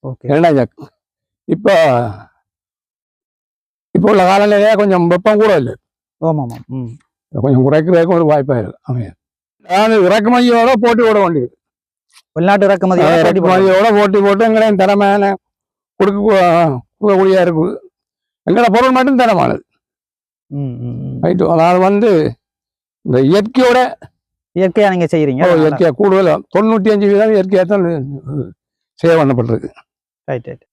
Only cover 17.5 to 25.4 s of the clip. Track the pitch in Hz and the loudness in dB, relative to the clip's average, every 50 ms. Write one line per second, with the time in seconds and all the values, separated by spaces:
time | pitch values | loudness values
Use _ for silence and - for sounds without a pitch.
17.5 | 170 156 160 - - - - - _ _ _ _ _ _ _ _ _ _ _ - | 0 -2 -2 -4 -6 -10 -16 -20 _ _ _ _ _ _ _ _ _ _ _ -2
18.5 | 180 226 240 233 190 233 254 262 254 262 262 277 269 247 254 226 208 170 67 62 | 0 0 2 2 2 2 2 2 2 0 0 0 2 2 2 2 2 0 0 -2
19.5 | 55 - - _ _ _ _ _ _ _ _ _ _ _ _ _ _ _ _ _ | -2 -6 -10 _ _ _ _ _ _ _ _ _ _ _ _ _ _ _ _ _
20.5 | 147 143 143 131 120 117 120 123 120 123 135 135 131 127 131 165 180 180 - - | -10 -10 -8 -8 -10 -10 -12 -12 -10 -10 -12 -12 -10 -4 -4 -2 -2 0 0 0
21.5 | 170 160 160 175 180 180 185 190 202 202 220 233 196 160 151 131 120 _ _ _ | 0 2 2 2 2 2 0 0 0 0 2 2 2 0 0 -2 -6 _ _ _
22.5 | _ _ _ _ _ _ _ _ _ _ _ - 127 127 135 135 170 208 202 220 | _ _ _ _ _ _ _ _ _ _ _ -2 0 0 2 2 2 0 0 -2
23.5 | - 262 254 247 240 254 254 - - _ - - _ _ _ _ _ _ _ _ | -2 0 0 2 2 2 0 -2 -4 _ -20 -20 _ _ _ _ _ _ _ _
24.5 | _ 175 190 185 175 226 208 196 185 180 170 151 - 165 151 143 131 127 | _ -2 -2 0 0 0 0 0 0 0 -2 -2 0 0 0 0 0 0